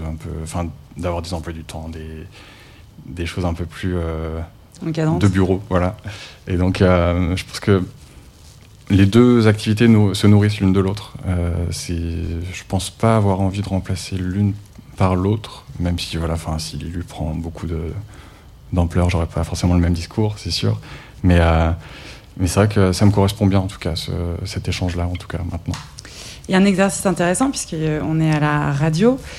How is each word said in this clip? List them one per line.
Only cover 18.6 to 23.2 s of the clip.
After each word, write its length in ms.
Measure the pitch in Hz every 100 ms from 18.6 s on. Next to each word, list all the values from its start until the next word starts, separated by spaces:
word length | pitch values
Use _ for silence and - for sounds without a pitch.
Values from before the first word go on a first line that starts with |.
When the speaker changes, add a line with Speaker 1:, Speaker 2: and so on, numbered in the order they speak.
| -
Speaker 1:
d'ampleur, 360 | 90 87 90 87
j'aurais 160 | 85 82
pas 160 | 85
forcément 320 | 78 78 90 87
le 40 |
même 140 | 87
discours, 420 | 85 85 - 107 104
c'est 120 | 82
sûr. 300 | - 107 107 - - - -
Mais, 160 | 90 87
euh, 300 | 82 82 82 85 - - - - - -
mais 100 | 92
c'est 140 | 95
vrai 60 | 107
que 240 | 104 92
ça 140 | 92 101
me 60 |
correspond 340 | 104